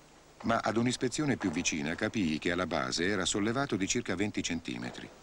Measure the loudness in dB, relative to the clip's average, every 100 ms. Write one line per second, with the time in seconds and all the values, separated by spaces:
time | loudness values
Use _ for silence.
0 | -20 -20 -20 -6 0 2 2 2 2 2
1 | -2 0 0 2 0 0 0 0 -2 -2
2 | -2 2 2 2 0 0 0 0 0 0
3 | 2 2 0 0 0 0 0 0 0 0
4 | 0 0 0 0 -2 -2 -4 -6 -8 -10
5 | -14 -16